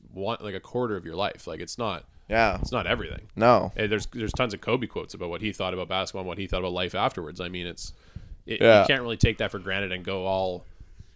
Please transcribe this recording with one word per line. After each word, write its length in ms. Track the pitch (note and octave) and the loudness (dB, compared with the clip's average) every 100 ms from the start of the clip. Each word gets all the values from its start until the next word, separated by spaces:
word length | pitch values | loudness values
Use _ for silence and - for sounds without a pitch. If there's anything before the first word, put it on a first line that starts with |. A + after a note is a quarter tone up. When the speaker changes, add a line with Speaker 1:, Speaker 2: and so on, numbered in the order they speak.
| - | -16
Speaker 1:
one, 260 | F#2 G2 A2+ | -6 -4 -4
like, 140 | G#2 | -6
a 60 | F#2+ | -8
quarter 360 | - B2 B2 G2+ | -6 -2 -2 -2
of 80 | |
your 120 | E2 E2 | -4 -2
life. 300 | G2+ - - | -2 -4 -10
Like, 140 | D#2+ | -10
it's 160 | E2+ - | -8 -4
not, 280 | A#2 F2 - - - | -4 -4 -10 -20 -2
Speaker 2:
Yeah. 300 | A2 A2 F#2 | 2 4 2
Speaker 1:
it's 120 | - | -2
not 140 | B2 F2 | -2 0
everything. 420 | B2 E2 - - - | -2 -4 -10 -10 4
Speaker 2:
No. 360 | A2+ A#2 F#2 - | 8 8 4 -2
Speaker 1:
And 160 | G#2+ | 0
there's, 140 | G#2+ - | 0 -2
there's 260 | B2 G#2+ | -6 -4
tons 220 | - B2 | -2 -2
of 60 | G2+ | -2
Kobe 240 | - B2 A2+ | -2 -2 -2
quotes 260 | - D#2 | -8 -10
about 160 | F#2+ F2+ | -8 -8
what 140 | E2+ | -4
he 100 | G#2+ | -6
thought 220 | F#2+ F#2 | -4 -4
about 140 | F2+ E2+ | -4 -2
basketball 320 | F#2 F#2 G2 | -2 -2 -6
and 60 | F#2 | -6
what 100 | F2 | -6
he 80 | F#2+ | -4
thought 140 | F#2 | -2
about 120 | F#2 | -2
life 220 | F2+ F2+ | -2 -4
afterwards. 460 | F#2 A#2 - D#2 E2+ | 0 -2 -2 -8 -8
I 80 | F2 | -8
mean, 180 | F2+ F2 | -8 -8
it's, 260 | E2+ - - - - - - - | -10 -12 -14 -18 -18 -16 -16 -8
it, 140 | A2+ | 4
Speaker 2:
Yeah. 200 | A2+ G#2+ | 10 10
Speaker 1:
you 40 | F#2+ | 10
can't 160 | C#3 | 4
really 140 | A#2+ A2 | 0 4
take 200 | A#2+ A2 | 4 4
that 120 | G#2+ | -4
for 80 | G2+ | -4
granted 340 | F#2 F#2+ G2 | -4 -4 -2
and 120 | F#2 | -4
go 200 | F2 F#2+ | -4 -4
all, 400 | F#2 F#2+ F#2+ F2+ - - - - - | 0 0 0 -4 -10 -18 -20 -20 -14